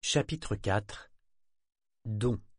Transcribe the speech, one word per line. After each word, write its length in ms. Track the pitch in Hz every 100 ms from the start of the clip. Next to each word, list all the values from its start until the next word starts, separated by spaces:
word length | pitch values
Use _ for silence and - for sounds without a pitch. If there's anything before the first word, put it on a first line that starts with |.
| -
Chapitre 440 | 147 139 156 - 104
quatre. 560 | - 98 104 - - - _ _ _ _ _ _ _ _
Don. 380 | 113 107 120 110 -